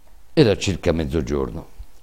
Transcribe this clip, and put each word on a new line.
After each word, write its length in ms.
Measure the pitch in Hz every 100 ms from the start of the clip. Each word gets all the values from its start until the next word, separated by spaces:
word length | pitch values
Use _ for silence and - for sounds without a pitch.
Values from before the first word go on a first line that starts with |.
| - - -
Era 240 | - 117 92
circa 360 | - 82 90
mezzogiorno 840 | 82 73 80 65 71 65 80 - - - -